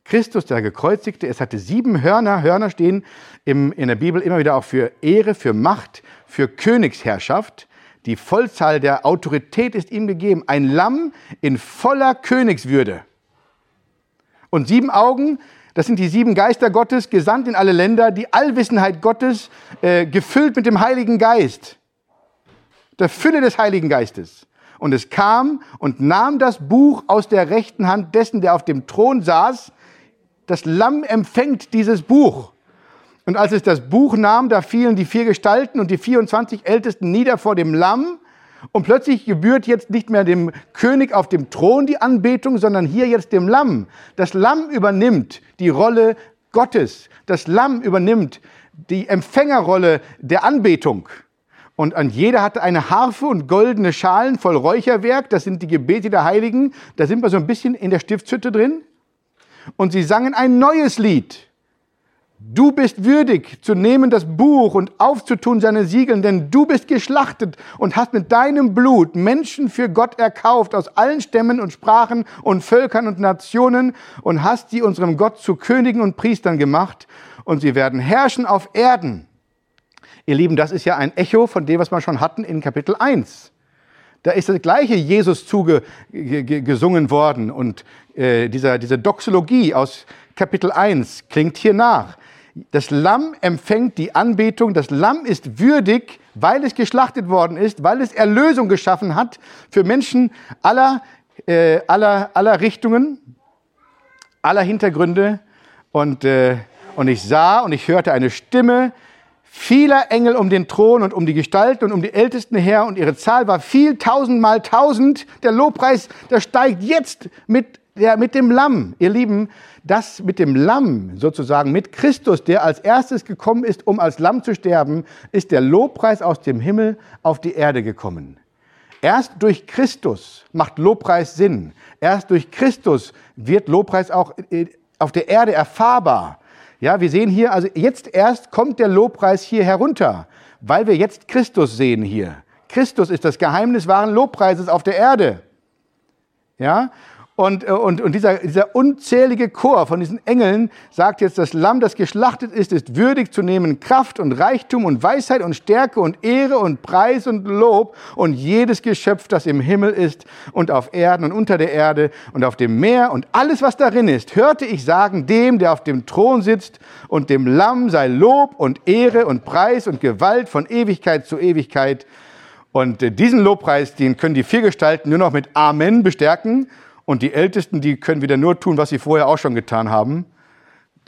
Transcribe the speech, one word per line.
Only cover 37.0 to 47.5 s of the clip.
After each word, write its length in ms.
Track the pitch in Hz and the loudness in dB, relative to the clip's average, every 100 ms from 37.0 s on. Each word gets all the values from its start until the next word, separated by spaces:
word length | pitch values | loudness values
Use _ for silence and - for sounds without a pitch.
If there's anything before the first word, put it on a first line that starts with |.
| 175 | -2
nieder 260 | 208 254 233 | 0 0 0
vor 180 | 214 | 0
dem 200 | 190 160 | -2 0
Lamm. 440 | 156 180 240 339 339 _ _ _ _ - | 0 0 0 -4 -10 _ _ _ _ -6
Und 120 | 220 | -4
plötzlich 420 | 175 254 277 247 - | 2 0 2 -2 -2
gebührt 400 | 165 208 262 226 | 0 2 2 0
jetzt 240 | 233 - | -2 -2
nicht 200 | 226 220 | -6 -2
mehr 140 | 208 | 0
dem 260 | 175 180 165 - - | 2 0 -2 -8 -18
König 400 | - 240 269 269 | -2 0 2 2
auf 160 | 202 - | 0 0
dem 220 | 170 131 | -4 -4
Thron 360 | - 175 269 277 | 0 2 4 0
die 140 | 294 | -2
Anbetung, 580 | 240 247 220 254 269 233 | 0 2 0 0 -2 0
sondern 280 | 214 196 160 | 0 0 -2
hier 200 | 202 247 | 0 0
jetzt 260 | 233 - | 0 0
dem 140 | 190 185 | -2 2
Lamm. 400 | 254 277 127 95 - - - | 2 2 -2 -6 -16 -12 -6
Das 160 | 175 | -4
Lamm 380 | 190 220 311 311 | 0 0 0 -4
übernimmt 720 | 277 202 196 247 175 107 - _ - | -2 0 2 2 0 -2 -12 _ -4
die 80 | 180 | -2
Rolle 480 | 139 220 226 226 220 - _ _ | 2 2 2 2 0 -10 _ _
Gottes. 580 | 226 247 220 123 - _ _ - | -2 0 0 -2 -6 _ _ -6
Das 200 | 180 | -6
Lamm 360 | - | -2